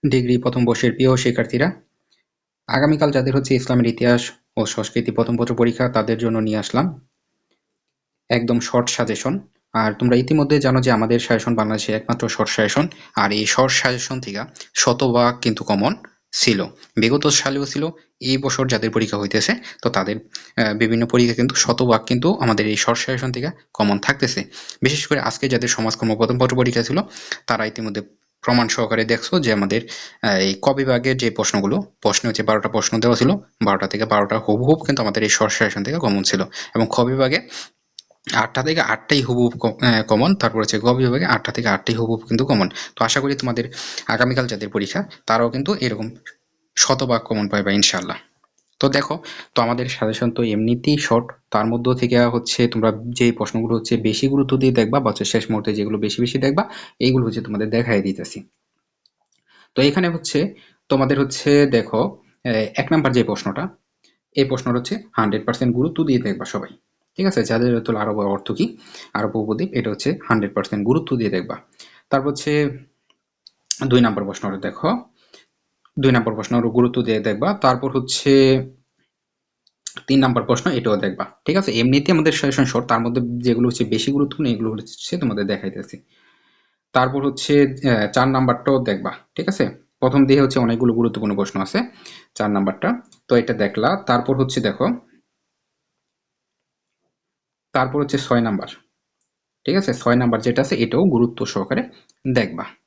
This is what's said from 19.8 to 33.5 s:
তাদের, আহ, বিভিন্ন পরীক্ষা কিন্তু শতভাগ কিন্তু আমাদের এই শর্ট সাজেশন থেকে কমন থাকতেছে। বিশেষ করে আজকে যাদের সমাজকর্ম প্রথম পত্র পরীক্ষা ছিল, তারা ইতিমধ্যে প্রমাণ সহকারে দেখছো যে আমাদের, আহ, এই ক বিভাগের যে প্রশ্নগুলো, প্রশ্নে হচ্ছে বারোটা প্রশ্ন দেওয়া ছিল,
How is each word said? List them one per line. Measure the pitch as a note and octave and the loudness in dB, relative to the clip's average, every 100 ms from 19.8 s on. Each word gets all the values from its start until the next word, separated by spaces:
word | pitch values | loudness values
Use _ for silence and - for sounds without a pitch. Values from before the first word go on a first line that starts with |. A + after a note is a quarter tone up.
| - | -2
তাদের, | - F#2+ G#2+ - - - - | -2 -2 -6 -10 -20 -12 -2
আহ, | A2 | -2
বিভিন্ন | G#2+ A2+ A2+ A#2 | 0 0 2 2
পরীক্ষা | B2 A#2+ A#2 | 4 2 2
কিন্তু | A#2+ - | 0 0
শতভাগ | - A#2 B2+ A2 - | 0 2 2 2 2
কিন্তু | B2 D#3 A3 | 0 2 0
আমাদের | A#2+ G#2+ G#2 | 0 0 0
এই | G#2 | 0
শর্ট | - A#2 | 0 -2
সাজেশন | - C3 B2+ | -2 -4 -4
থেকে | B2+ D3 - _ | -6 -8 -10 _
কমন | - G3+ G2+ | -2 0 0
থাকতেছে। | - C#3 B2 - - - - - | 0 0 0 -2 -8 -16 -20 -2
বিশেষ | C3 D3 - | -2 -2 -2
করে | C#3+ | -2
আজকে | C3 - C3+ | -2 -2 -2
যাদের | B2 B2 | 0 0
সমাজকর্ম | - A2+ G#2+ A#2 A2 | -2 -2 -2 -2 0
প্রথম | A2+ B2 | 0 2
পত্র | B2+ B2+ | 2 2
পরীক্ষা | B2 A#2 | 2 0
ছিল, | A2+ D3 G#3 - - - - | -2 -2 -4 -12 -12 -12 -4
তারা | A2+ A2 | -4 -2
ইতিমধ্যে | A2 A2 G#2 G2+ _ _ _ | -6 -8 -8 -10 _ _ _
প্রমাণ | - A#2+ A2+ | 0 2 2
সহকারে | - A2+ A2+ A2 | 0 0 0 0
দেখছো | A2+ - F#3 | -2 0 0
যে | B2+ | 2
আমাদের, | G#2+ G2 G#2+ - - - - | 0 0 -2 -4 -16 -18 -6
আহ, | A2 F#2+ | 0 0
এই | F#2+ G2 | 0 0
ক | - | 0
বিভাগের | C3+ C3 A#2+ B2+ C3 | 0 0 0 0 0
যে | A#2+ | -2
প্রশ্নগুলো, | A2 G#2 G#2 G2 D#3 G3 _ | -2 -2 0 0 -2 -4 _
প্রশ্নে | G#2+ G2+ A#2 | -2 0 -2
হচ্ছে | G#2+ | -2
বারোটা | G#2 G#2+ G#2 | 0 0 0
প্রশ্ন | A2+ - A2+ | -2 0 0
দেওয়া | A#2+ A2+ | 2 4
ছিল, | B2+ G3 - | 4 2 -4